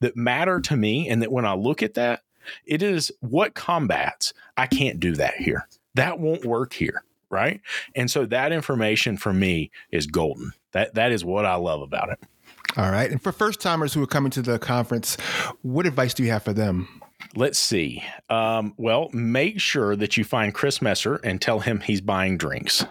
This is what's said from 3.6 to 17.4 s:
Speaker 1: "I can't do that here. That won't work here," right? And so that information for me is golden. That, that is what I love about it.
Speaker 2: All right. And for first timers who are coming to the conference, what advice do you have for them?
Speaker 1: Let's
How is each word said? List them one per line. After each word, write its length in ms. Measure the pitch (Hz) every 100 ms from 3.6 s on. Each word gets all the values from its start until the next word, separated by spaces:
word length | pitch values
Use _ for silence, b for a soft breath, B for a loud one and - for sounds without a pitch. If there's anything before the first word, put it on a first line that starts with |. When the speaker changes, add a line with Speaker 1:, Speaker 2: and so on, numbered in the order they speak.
| - 170 120 76 - - - - B B
Speaker 1:
"I 100 | 131
can't 340 | - 135 82
do 140 | 87 76
that 200 | 69 -
here. 320 | - - - _ _
That 240 | 127 151 170
won't 260 | 156 165
work 280 | 120 117 127
here," 320 | - 82 - - _ _
right? 300 | 95 127 202 - B B
And 160 | 135 123
so 160 | 151 113
that 260 | 123 143
information 640 | 165 143 127 107 110 120 98
for 160 | 107
me 380 | 95 95 85 76 B B
is 160 | 85 76
golden. 460 | 82 78 - - - _
That, 220 | 92 110
that 180 | 110 120
is 120 | 110
what 220 | 85 98 101
I 80 |
love 260 | 90 87 76
about 300 | 69 - -
it. 80 | - - _ - B B -
Speaker 2:
All 140 | 95
right. 200 | 98 127
And 100 | 139
for 120 | 196
first 280 | - 214 -
timers 340 | 185 165 147
who 80 | 151
are 40 | 135
coming 240 | 147 139
to 100 | 135
the 160 | 123 117
conference, 580 | - 123 117 117 - - B B B B
what 240 | 127 131 170
advice 260 | 135 127
do 100 | -
you 80 | 120
have 120 | 110
for 100 | -
them? 340 | 104 107 90 90 B B - -
Speaker 1:
Let's 240 | 107